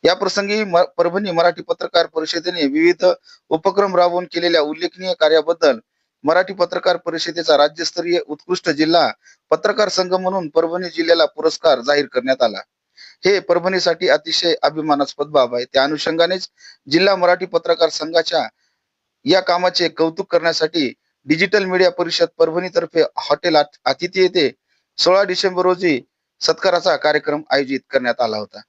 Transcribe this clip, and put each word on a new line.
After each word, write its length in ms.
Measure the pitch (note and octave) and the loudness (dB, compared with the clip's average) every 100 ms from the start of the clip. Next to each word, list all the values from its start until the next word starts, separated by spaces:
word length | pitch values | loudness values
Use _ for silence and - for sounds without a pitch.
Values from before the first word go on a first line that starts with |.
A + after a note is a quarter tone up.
या 100 | E3 | 0
प्रसंगी 500 | F#3 F#3+ G3+ G3+ G#3 | 0 -2 -2 -2 -2
म-, 180 | G#3 E3+ F3+ - | 0 0 0 -2
परभणी 340 | E3+ F3+ G#3 | -6 -4 -4
मराठी 320 | E3+ E3+ E3 | 0 0 0
पत्रकार 440 | E3+ E3 F3+ F3 E3 | -8 -8 -2 0 0
परिषदेने 600 | D#3+ D#3 E3+ E3 F3 C#3+ | -4 -6 -6 -6 -2 -2
विविध 380 | D3 E3+ E3+ F3+ F3+ _ _ _ | 2 2 2 0 0 _ _ _
उपक्रम 480 | D#3+ G3 F#3+ G3+ F3+ | -2 0 0 0 2
राबवून 280 | F3 F3 | 2 0
केलेल्या 360 | F3+ E3+ E3+ E3 | -4 -4 0 0
उल्लेखनीय 520 | D3+ D#3 E3+ F3+ F#3 F3 | 0 -4 -8 -8 -8 0
कार्याबद्दल 580 | D#3 D#3 D3+ E3+ D#3 A#2 _ _ _ _ | 2 2 2 0 2 0 _ _ _ _
मराठी 300 | C#3 E3+ F#3 | 0 0 0
पत्रकार 440 | G3 - F#3 - F3 | -2 -2 -2 -2 -2
परिषदेचा 600 | - E3 E3+ E3 D#3+ D3 | -4 -8 -6 -6 2 4
राज्यस्तरीय 640 | D3 D#3 E3 F3 E3+ F3 - | 2 0 -8 -6 -2 -2 -2
उत्कृष्ट 440 | D3 - F3+ F3+ | -12 -6 -4 -2
जिल्हा 380 | C#3+ D#3 E3+ C3+ - _ _ _ | 0 2 4 2 -2 _ _ _
पत्रकार 380 | D#3 G3+ G#3 G3+ | 0 0 0 0
संघ 260 | F#3 F#3 | 0 -2
म्हणून 340 | F#3 F#3 F#3+ D#3+ | -2 -2 -4 -2
परभणी 400 | D#3+ E3 F3 F3+ | 0 0 -4 -6
जिल्ह्याला 360 | E3 E3 E3+ | -4 0 2
पुरस्कार 560 | D3+ - D#3 - E3 C3 | 2 0 -2 0 0 2
जाहीर 260 | A#2 D3 C3+ | 2 0 0
करण्यात 360 | B2+ B2+ C3 | -4 -2 0
आला. 160 | A#2+ G2 - _ _ _ - _ | 0 -2 -16 _ _ _ -20 _
हे 160 | F3+ G3 | 0 0
परभणीसाठी 680 | F3+ F3 F3 F#3 F3 E3 E3+ | 2 0 0 0 0 0 2
अतिशय 460 | D3 E3 D#3 F3 D#3+ | 0 0 -2 0 0
अभिमानास्पद 640 | D3 D3+ D#3 C#3+ C#3 - D3 | 0 -2 -2 0 -2 -4 -2
बाब 280 | D3+ B2 | 0 2
आहे. 100 | A#2+ | -2
त्या 200 | B2 C#3 | -2 0
अनुषंगानेच 640 | C#3 D3+ E3 D#3+ E3+ F#3 - _ - _ - | 0 -2 -4 0 0 0 -8 _ -20 _ -2
जिल्हा 260 | D#3 G3 F#3+ | 2 2 2
मराठी 300 | F3 F3 F#3 | 2 2 0
पत्रकार 420 | E3+ E3 E3 D#3+ | -4 -2 0 0
संघाच्या 600 | - D#3 E3 D#3+ E3 A#2 _ _ _ _ _ _ _ | 0 -2 -2 0 -2 -4 _ _ _ _ _ _ _
या 160 | C3 F#3 | 0 0
कामाचे 480 | F#3 F3+ F3+ F3 E3+ | 2 0 0 0 -4
कौतुक 440 | - E3 D#3+ F#3 | 0 -2 -2 -8
करण्यासाठी 640 | E3+ E3 D#3+ D#3 E3 C3 - _ _ | -4 -4 -2 -2 -2 -4 -6 _ _
डिजिटल 400 | C3 D#3+ F#3+ G#3 | -4 -2 2 0
मीडिया 260 | F#3+ F3+ F3+ | 0 2 2
परिषद 360 | F3 E3+ E3 E3 _ | 2 -4 0 -2 _
परभणीतर्फे 640 | E3 D#3+ F3+ E3 E3 E3 D3+ - | 0 0 -2 -4 -2 -2 -2 -2
हॉटेल 400 | - D3+ F3+ D#3 | -4 -2 2 0
आत-, 220 | D3 _ | 0 _
आतिथी 380 | - C3 F3 F#3+ | -4 -4 -4 0
येथे 300 | F3+ F#3 C#3 - _ _ _ - | 2 2 0 -2 _ _ _ -2
सोळा 240 | - F#3+ | 2 2
डिसेंबर 400 | G3 F3+ G3 F3+ | 2 0 -2 0
रोजी 400 | F3+ F3+ F#3 C3 - _ _ _ | 0 0 0 -2 -4 _ _ _
सत्काराचा 560 | - D#3+ F#3+ F3 F3+ D3 | -2 0 0 0 0 0
कार्यक्रम 460 | D3+ D3 D3 D3 D#3 | 0 0 -2 -6 -2
आयोजित 300 | C3+ C3 C3+ _ | -2 0 -6 _
करण्यात 300 | C3+ B2 A#2 | -4 -2 -2
आला 160 | A#2 G#2+ | -2 -4
होता. 240 | G2+ G#2 | -10 -16